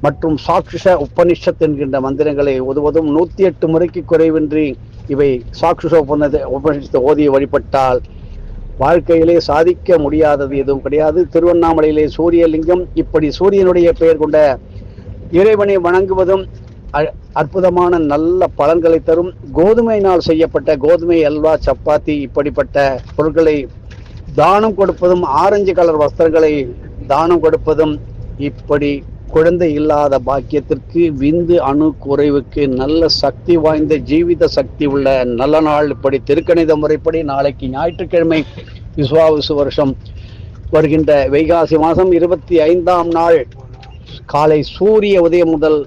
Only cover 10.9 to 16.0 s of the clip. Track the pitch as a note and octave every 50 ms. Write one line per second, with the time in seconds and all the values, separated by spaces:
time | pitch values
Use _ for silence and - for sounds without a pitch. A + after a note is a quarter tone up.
10.9 | C#3 D3+ D#3 D#3 D3+ E3+ F3 D3+ - E3 E3 F3 F3 E3+ E3+ E3 E3 D#3+ D#3 D#3
11.9 | D3+ D3+ D3+ D3 - - D#3+ E3+ E3+ E3+ E3+ E3 D#3 D#3 D#3+ D#3 F3+ F3+ F3+ -
12.9 | - E3 D#3+ - - D#3+ D#3 D3 C3+ - F3+ G3 G3 G3 F#3+ F#3 F3+ F3 E3+ E3+
13.9 | D#3+ - E3+ E3 D#3+ D3 D3+ D3+ D3+ D#3 D3+ D3 C3 A#2 - - - - - -
14.9 | - - - - - - - - - E3 G3 A3 A3 G3+ G3+ G3+ G3 F#3+ F3 E3+
15.9 | F3 F#3